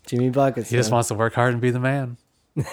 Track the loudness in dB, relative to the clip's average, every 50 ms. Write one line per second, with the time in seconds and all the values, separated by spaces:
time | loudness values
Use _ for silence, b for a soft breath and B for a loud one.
0 | _ -4 -2 0 0 2 2 2 2 2 2 -2 -4 -2 0 0 2 2 2 2
1 | 0 0 0 0 0 0 2 2 2 2 2 0 0 0 0 0 -2 -2 -2 -2
2 | -4 -6 -10 -14 _ _ _ _ _ _ -6 -6 -4 2